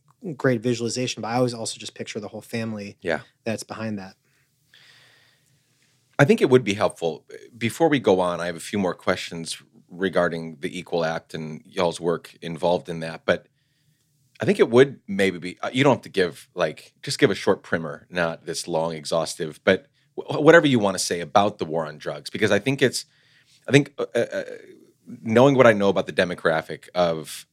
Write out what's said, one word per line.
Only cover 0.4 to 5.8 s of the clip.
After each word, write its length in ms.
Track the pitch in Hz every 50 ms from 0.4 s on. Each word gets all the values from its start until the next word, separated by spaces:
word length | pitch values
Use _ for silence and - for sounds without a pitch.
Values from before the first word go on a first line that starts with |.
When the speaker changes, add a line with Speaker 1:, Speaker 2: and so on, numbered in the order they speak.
| - 135 123 110
Speaker 1:
visualization, 580 | 110 127 120 113 117 113 98 127 127 117 - 117
but 80 | 107 107
I 60 | 117
always 180 | 127 127 123
also 260 | 120 113 110 - - -
just 160 | 104 - -
picture 260 | - 113 - - 110
the 80 | 101 98
whole 120 | 113 107
family 560 | - - - 117 113 110 110 104 101 101 98 _
Speaker 2:
Yeah. 180 | - 87 80 71 - _ _ _ -
Speaker 1:
that's 200 | 113 107 104 -
behind 340 | - 104 110 110 110 107 98
that. 160 | 92 92 - _ _ _ _ _ _ _ _ _ _ _ _ _ _ - - _ _ _ _ _ _ _ _ _ _ _ _ _ _ _ _ _